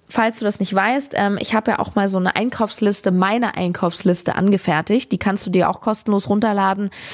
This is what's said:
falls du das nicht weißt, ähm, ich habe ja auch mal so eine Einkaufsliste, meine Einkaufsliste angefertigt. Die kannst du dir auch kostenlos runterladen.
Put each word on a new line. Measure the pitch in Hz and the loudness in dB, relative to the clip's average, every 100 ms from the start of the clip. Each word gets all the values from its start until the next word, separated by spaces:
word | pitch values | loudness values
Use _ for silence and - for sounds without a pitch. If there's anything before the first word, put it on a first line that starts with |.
| - | -6
falls | - 220 226 | 0 0 0
du | |
das | 208 - | -2 -2
nicht | 190 | -2
weißt, | 190 208 269 285 - | 0 2 0 -2 0
ähm, | 202 202 | 0 0
ich | - | -2
habe | 220 - | 0 0
ja | - | 0
auch | - | -2
mal | 202 196 | 0 0
so | 190 | 0
eine | 185 - | 0 0
Einkaufsliste, | 240 - 208 - 208 202 202 | -2 -2 -4 0 0 2 2
meine | 180 190 233 233 - | 2 2 2 -2 -2
Einkaufsliste | 180 175 175 - 185 175 - | -4 0 -2 0 0 0 0
angefertigt. | - 196 196 - 151 165 233 - | 0 2 2 2 0 2 0 0
Die | 185 | -2
kannst | 202 202 - | -2 -2 0
du | |
dir | 180 170 | 2 2
auch | 185 | 0
kostenlos | 226 214 - 202 - | -4 -4 0 0 0
runterladen. | 208 220 202 190 196 202 - - | 0 2 2 0 0 -4 -8 -14